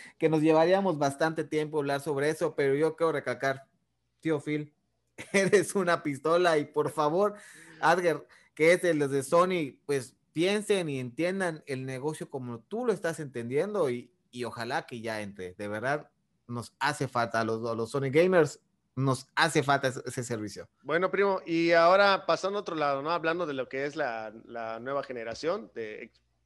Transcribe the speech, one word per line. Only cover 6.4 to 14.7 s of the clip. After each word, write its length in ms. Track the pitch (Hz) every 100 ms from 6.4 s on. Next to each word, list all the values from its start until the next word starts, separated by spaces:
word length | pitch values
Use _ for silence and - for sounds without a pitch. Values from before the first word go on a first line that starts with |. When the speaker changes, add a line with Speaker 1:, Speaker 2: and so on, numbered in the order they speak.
| 180 160
Speaker 1:
y 60 |
por 280 | 147 - 143
favor, 420 | 147 151 170 208 202 - - - -
Adger, 440 | 151 175 175 147 - - _
que 180 | - 160
es 100 | 175
de 120 | 180
los 160 | 156 143
de 140 | 139
Sony, 560 | 127 170 185 180 143 -
pues 300 | - 143 113 _ _
piensen 560 | - 175 208 208 202 165
y 120 | 135
entiendan 640 | 123 127 170 190 180 156 -
el 180 | 131
negocio 460 | 131 131 143 156 170
como 300 | 139 123 117
tú 240 | - 214 247
lo 60 |
estás 260 | 190 165 160
entendiendo 720 | 147 123 117 135 190 208 147
y, 220 | 123 - _ _
y 140 | 123
ojalá 420 | 117 117 120